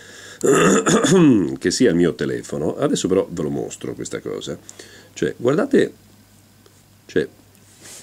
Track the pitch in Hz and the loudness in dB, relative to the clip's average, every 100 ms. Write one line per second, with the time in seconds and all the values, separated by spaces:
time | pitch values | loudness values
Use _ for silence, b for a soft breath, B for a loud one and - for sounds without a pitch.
0 | B B B B - 135 - 190 - 180 | B B B B 0 4 4 2 2 2
1 | - 185 160 113 78 67 - - 123 85 | 4 4 6 4 2 -2 -2 2 2 4
2 | 85 73 71 62 58 71 73 - 139 285 | 2 0 -4 -6 -8 -6 -6 -4 -2 -2
3 | 92 95 - 87 76 69 53 - 64 58 | 0 0 -2 -4 -6 -4 -8 -10 -12 -10
4 | 58 57 57 50 - 71 B B B B | -10 -10 -10 -10 -10 -12 B B B B
5 | B - - - 120 151 262 - - - | B -4 -4 -2 0 0 2 2 0 -4
6 | - _ _ _ _ _ _ _ _ _ | -20 _ _ _ _ _ _ _ _ _
7 | - - 73 - _ _ B B B B | -6 -4 -4 -8 _ _ B B B B